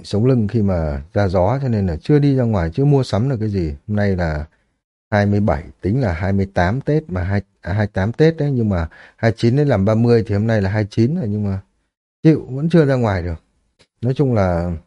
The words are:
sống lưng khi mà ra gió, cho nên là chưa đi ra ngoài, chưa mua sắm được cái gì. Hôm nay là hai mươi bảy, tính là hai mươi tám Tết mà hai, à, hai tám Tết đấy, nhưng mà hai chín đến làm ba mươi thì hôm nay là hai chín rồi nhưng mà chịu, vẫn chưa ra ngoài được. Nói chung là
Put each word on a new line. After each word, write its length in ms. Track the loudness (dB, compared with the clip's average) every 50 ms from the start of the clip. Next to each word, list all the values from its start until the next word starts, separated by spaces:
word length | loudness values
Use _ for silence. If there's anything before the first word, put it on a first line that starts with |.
| -8
sống 220 | -6 -2 0 2
lưng 220 | 2 2 2 0 0
khi 140 | 0 0 0
mà 400 | 0 0 0 -2 -2 -4 -6 -8 -4 -2
ra 160 | -2 0 0
gió, 300 | 2 2 2 2 0 -2 -2
cho 60 | -2
nên 180 | -2 0 0
là 100 | -2 -2
chưa 220 | -4 0 0 2 4
đi 180 | 4 2 2
ra 80 | 2 2
ngoài, 260 | 0 0 0 0 -2 -2
chưa 100 | 0 2
mua 180 | 2 2 2 0
sắm 260 | 0 -2 -2 0 -2
được 80 | -2 -4
cái 80 | -4 -2
gì. 260 | -2 -2 -2 -4 -6 -8 -8 -4
Hôm 80 | -2
nay 200 | 0 0 0 0
là 280 | 0 -2 -2 -4 -4 -8 -10 _ _ _ _ _ _ _ _ _ _ _ _
hai 160 | 0 0 2
mươi 140 | 2 2 2
bảy, 240 | 2 0 -2 -2 -6 -10 -14 _
tính 200 | -4 -2 0 0
là 120 | 0 0 -2
hai 200 | -2 -2 -2 0
mươi 140 | 0 -2 -2 0
tám 260 | 0 0 0 -2 -2
Tết 300 | -2 -2 -2 -2 -2 -4
mà 120 | -6 -4 -4
hai, 200 | -2 -2 -4 -4 _ _ _
à, 120 | -8 -4 -2
hai 140 | -2 -2
tám 260 | -2 -2 -2 -2 -2 0
Tết 240 | 2 2 2 2
đấy, 140 | 0 -2 -2
nhưng 180 | 0 0 0 0
mà 200 | 0 0 -2 -4 -8 -14 -20 -20 _
hai 160 | _ -2 -2 0
chín 240 | 2 0 2 2
đến 120 | 2 2 2
làm 160 | 2 2 2
ba 100 | 2 2
mươi 300 | 2 4 4 4 2 2
thì 80 | 0 -2
hôm 120 | -2 0
nay 160 | 0 0 0 0
là 80 | 0
hai 160 | 0 -2 -2 -2
chín 240 | 0 0 0 0 0
rồi 140 | -2 -4 -4
nhưng 160 | -4 -4 -2
mà 160 | -4 -4 -6 -8 _ _ _ _ _ _ _ _ _ _ _ 4
chịu, 240 | 4 4 4 0 -8
vẫn 180 | -8 -6 -2 0
chưa 160 | 2 2 2
ra 100 | 2 2
ngoài 280 | 0 0 0 0 -2 -4
được. 200 | -6 -8 -10 _ _ _ _ _ _ _ _ _ _ _ _
Nói 140 | -4 -2 0
chung 200 | 0 0 2 2
là 380 | 2 2 2 2 0 -2 -2 -6 -8 -10